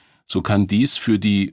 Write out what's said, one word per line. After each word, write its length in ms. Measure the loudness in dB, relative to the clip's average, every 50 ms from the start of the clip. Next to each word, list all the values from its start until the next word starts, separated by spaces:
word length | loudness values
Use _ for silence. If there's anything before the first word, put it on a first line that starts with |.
| _ _ _ _ _
so 160 | -8 -6 -6
kann 260 | -2 0 0 0 2 2
dies 300 | 2 0 0 0 -2 -4
für 220 | -2 0 0 2
die 320 | 2 2 0 0 0 -2